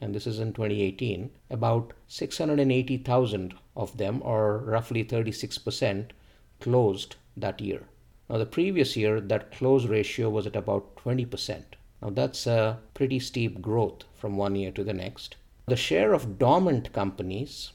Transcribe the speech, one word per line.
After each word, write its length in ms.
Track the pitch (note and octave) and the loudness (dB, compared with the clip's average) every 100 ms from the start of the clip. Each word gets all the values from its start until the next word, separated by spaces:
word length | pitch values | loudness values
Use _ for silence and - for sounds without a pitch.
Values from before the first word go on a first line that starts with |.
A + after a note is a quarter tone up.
and 120 | G#2+ | -6
this 140 | G#2 A#2 | -4 -4
is 120 | A2 | -4
in 140 | A2 | -4
twenty 300 | G#2+ G#2+ G#2 | -2 0 2
eighteen, 480 | F#2+ F#2+ A#2+ F2+ A2+ - - | 0 0 -2 -2 -6 -12 -10
about 440 | A#2+ A2+ A#2 A#2 - - | -2 2 2 0 -10 -18
six 300 | - - - | -8 -6 -2
hundred 220 | D#3 D3 | 2 4
and 120 | C3+ | 4
eighty 260 | C3 B2+ B2+ | 4 2 -2
thousand 580 | B2+ B2+ B2 G2+ F#2 F#2 - - | 2 2 4 0 -6 -10 -14 -8
of 220 | G2+ A2+ | -6 -4
them, 240 | G2 B2+ | -4 -2
or 360 | - A2 G#2+ G#2+ | 0 2 2 2
roughly 440 | A#2+ A2+ A2+ A#2 | 0 -2 0 -2
thirty-six 540 | A2 A#2 A2 - G#2+ - | 0 0 -2 -4 -8 -6
percent, 560 | - - A#2 G2 A2+ - - - - _ | -6 -2 0 -2 -6 -14 -20 -20 -20 _
closed 560 | A#2+ B2 A2 F#2+ - - _ - | 2 4 4 2 -4 -14 _ -6
that 220 | G2+ F#2+ | -6 -4
year. 240 | G2+ - - _ _ _ - | -6 -6 -8 _ _ _ -4
Now, 80 | A2+ | -2
the 80 | A2+ | 0
previous 500 | - F#3 F#3 C3+ A#2 | 0 2 2 2 2
year, 240 | G#2+ G#2+ | 2 2
that 300 | G2+ A2 - | 0 -2 -2
close 340 | - B2+ C3+ A#2+ | -2 4 4 4
ratio 440 | G#2+ G2+ - A2+ | 2 0 0 0
was 160 | G#2+ G2+ | 0 -2
at 100 | G#2+ | -4
about 420 | G2 G2+ - - | -2 -2 -4 -8
twenty 280 | B2 B2+ A#2+ | -2 -2 -2
percent. 520 | - - E2 - - - - | -6 -6 -8 -12 -20 -20 -12
Now, 100 | G#2+ | -6
that's 340 | G2+ C3 - A#2+ | -2 -2 -2 0
a 340 | A#2 A2 A#2 - | 2 2 0 -8
pretty 260 | - C3+ C3 | -2 0 0
steep 420 | - B2+ A2+ F#2+ | -2 -2 -2 -2
growth 420 | F#2+ A2+ G#2+ - - | -2 2 0 -2 -16
from 240 | - G#2+ G2 | -10 -4 -2
one 180 | G2+ G2 | 0 0
year 160 | F#2+ | -2
to 100 | G#2 | -4
the 100 | G2 | -4
next. 440 | F#2+ F#2+ - - - - - - | -4 -6 -10 -16 -18 -20 -12 -2
The 80 | A#2+ | 0
share 380 | - D#3+ G#3+ | 2 4 4
of 240 | F3+ A#2 F#2 | 4 0 2
dormant 560 | B2 E3 F#3 B2+ - | 4 6 4 2 0
companies, 760 | - G2 - F#2 G2 C#3+ - - | -2 -2 -2 -6 -6 -6 -10 -14